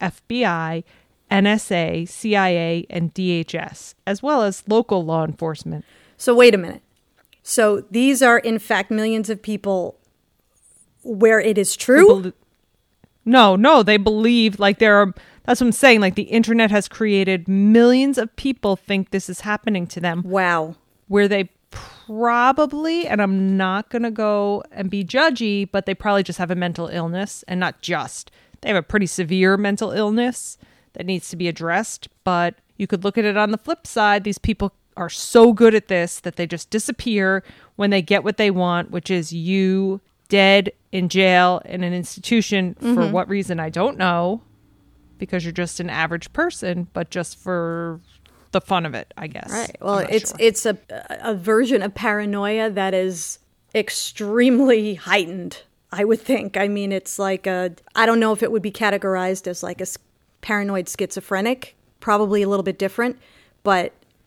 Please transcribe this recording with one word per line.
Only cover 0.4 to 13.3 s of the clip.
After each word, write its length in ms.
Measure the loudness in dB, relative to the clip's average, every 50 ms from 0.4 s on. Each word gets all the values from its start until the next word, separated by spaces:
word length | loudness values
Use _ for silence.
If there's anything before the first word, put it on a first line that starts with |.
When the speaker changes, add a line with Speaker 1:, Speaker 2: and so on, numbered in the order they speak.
| 0
Speaker 1:
I, 400 | 0 0 -2 -4 -4 -6 -8 -8 -12 _ _ _ _ _ _ _ _
N 180 | 2 4 4
S 240 | 4 2 0 0 -2
A, 320 | -2 -2 -2 -2 -4 -4 -6
C 300 | -8 -10 -8 -2 0 2
I 140 | 2 2 2
A, 360 | 2 0 0 -2 -2 -4 -6 -6
and 240 | -6 -4 -4 -4 -4
D 180 | -4 -2 -2
H 240 | -2 -2 -4 -6 -8
S, 400 | -10 -10 -12 -16 -18 -20 -20 -20 _ _
as 160 | -6 -6 -4
well 200 | -2 0 0 2 0
as 200 | 0 -2 -6 -4
local 380 | 0 0 0 2 0 -2 -2 -2
law 180 | -2 -2 -2 -2
enforcement. 640 | -4 -6 -6 -6 -8 -8 -8 -10 -10 -12 -12 -12 _ _ _ _ _ _
Speaker 2:
So 180 | _ 0 4 6
wait 180 | 8 8 8 8
a 40 |
minute. 240 | 4 0 -8 -12 -16 _ _ _ _ _ _ _ _ _ _ _ _
So 440 | _ -4 0 2 2 2 2 0 -4 -4
these 320 | -2 0 2 2 2 4
are, 180 | 4 4 4 4
in 200 | 2 -2 -4 -4
fact, 320 | -4 -2 -2 -2 -2 -2
millions 380 | -4 -2 -2 -2 -2 -4 -4 -6
of 120 | -8 -8
people 560 | -6 -8 -8 -4 -4 -2 -2 -2 -4 -6 -10 _ _ _ _ _ _ _ _ _ _ _ _ _ _ _ _ _ _ _ _ _ -10
where 360 | -10 0 4 4 6 6 4
it 180 | 2 2 0
is 180 | 0 0 -2 -4
true? 280 | -4 2 4 8 10 10 10 8 6
Speaker 1:
They 80 | 2 -4
bel-, 20 | -10 _ _ _ _ _ _ _ _ _ _ _ _ _ _ _ _ _ _
no, 320 | 4